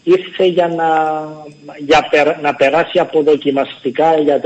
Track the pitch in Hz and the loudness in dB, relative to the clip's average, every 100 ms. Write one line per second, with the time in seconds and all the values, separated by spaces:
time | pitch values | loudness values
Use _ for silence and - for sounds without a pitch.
0 | 170 185 185 - 190 175 170 165 165 160 | 0 0 0 -2 0 2 0 0 0 0
1 | 156 156 156 156 151 - - - 143 156 | 0 -4 -8 -14 -18 -20 -20 -16 0 0
2 | 147 151 147 165 147 139 135 156 165 180 | 2 2 2 0 -4 0 2 2 0 0
3 | - 160 147 147 143 135 139 - 135 120 | 0 0 2 2 2 -2 -2 -6 -8 0
4 | 156 160 147 139 | 2 2 2 0